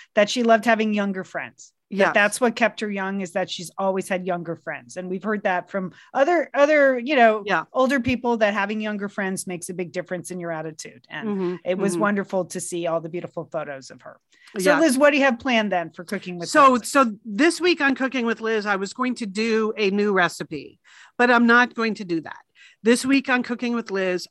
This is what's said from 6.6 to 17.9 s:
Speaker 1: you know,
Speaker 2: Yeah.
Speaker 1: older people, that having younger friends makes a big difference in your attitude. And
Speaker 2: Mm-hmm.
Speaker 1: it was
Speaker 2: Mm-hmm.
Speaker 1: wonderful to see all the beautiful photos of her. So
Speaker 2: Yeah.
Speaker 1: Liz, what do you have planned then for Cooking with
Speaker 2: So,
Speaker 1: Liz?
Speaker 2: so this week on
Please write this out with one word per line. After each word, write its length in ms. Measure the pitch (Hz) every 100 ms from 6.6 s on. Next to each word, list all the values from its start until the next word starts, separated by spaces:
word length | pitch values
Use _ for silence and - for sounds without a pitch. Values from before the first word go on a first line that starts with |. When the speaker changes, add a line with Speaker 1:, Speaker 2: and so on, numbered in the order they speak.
| 285 302 277 254
Speaker 1:
you 180 | 240 285
know, 280 | 226 214 202
Speaker 2:
Yeah. 200 | 170 165
Speaker 1:
older 280 | 262 262 277
people, 380 | 240 247 240 233
that 180 | 208 208
having 260 | 202 214
younger 260 | 214 208 202
friends 380 | - 190 190 -
makes 240 | 175 -
a 60 | 180
big 160 | 175
difference 400 | 180 - 180 -
in 80 | 185
your 120 | 170
attitude. 540 | 160 160 156 - - _
And 160 | 156 214
Speaker 2:
Mm-hmm. 280 | 202 180 180
Speaker 1:
it 140 | - 185
was 140 | 196
Speaker 2:
Mm-hmm. 100 | 175
Speaker 1:
wonderful 440 | 202 202 196 190 175
to 140 | 185
see 280 | - 175 170
all 140 | 165
the 80 | 160
beautiful 380 | 175 170 - 143
photos 400 | 160 147 135 127
of 100 | 127
her. 180 | - 135 _ _ _ 202
So 140 | 185
Speaker 2:
Yeah. 80 | 277
Speaker 1:
Liz, 180 | 320 254
what 140 | 294
do 60 | 285
you 80 | 269
have 120 | 233
planned 340 | 269 226 208
then 200 | 185 165
for 120 | -
Cooking 360 | 170 196 185 175
with 100 | 170
Speaker 2:
So, 220 | 302 277
Speaker 1:
Liz? 180 | 247 -
Speaker 2:
so 220 | 285 240 208
this 380 | 233 202 330 339
week 200 | 349 330
on 120 | 277